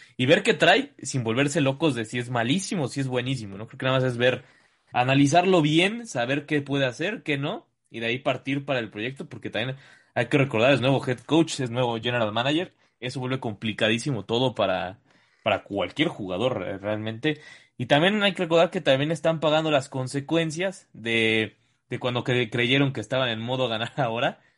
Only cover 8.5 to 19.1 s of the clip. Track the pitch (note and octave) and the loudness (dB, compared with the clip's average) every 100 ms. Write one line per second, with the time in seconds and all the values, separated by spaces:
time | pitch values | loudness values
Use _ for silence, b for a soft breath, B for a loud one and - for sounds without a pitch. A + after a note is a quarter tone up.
8.5 | C#3 C#3+ C3 G#2+ G#2 A#2+ C#3 E3+ A2 G#2 | -6 -2 -4 -4 -6 -8 -8 -14 -12 -8
9.5 | G2 B2 C3+ B B B - A#2 C#3+ C3+ | -4 -4 -6 B B B -4 0 2 2
10.5 | A2 B2+ C3 B2+ C3 - A#2+ - D#3 D#3+ | 4 4 4 4 0 0 -6 0 2 2
11.5 | - B2 A#2+ A#2+ A2+ A#2+ A#2+ G#2+ A2 C3 | -2 -4 -2 -2 -2 -2 0 0 0 0
12.5 | D3+ F3+ _ _ - B2 C#3 B2+ C3 A#2+ | -2 -4 _ _ -12 -10 -6 -4 -4 -4
13.5 | G2+ A2 G2+ A2 A#2 D3 A2+ F#2+ A#2 C3 | -6 -6 0 0 0 -2 -6 -2 0 0
14.5 | A2+ F#2+ F#2 F2+ G2+ _ b b b A2+ | 0 0 0 -4 -10 _ b b b -2
15.5 | F#2+ - G2 F2 - D3+ - F#2+ F#2 B2+ | -2 -2 -4 -4 -2 -2 -2 -6 -2 -2
16.5 | A2 F#2 G2 G2+ G#2+ A2 A2+ D3+ D3+ B | -2 -6 -6 -6 -4 -6 -4 -4 -4 B
17.5 | B B - A#2+ D3 F3+ G#3+ G3+ F3+ E3+ | B B -10 2 4 4 2 0 0 2
18.5 | E3 F3 F#3 D3 C3+ D3+ | 4 4 2 2 2 2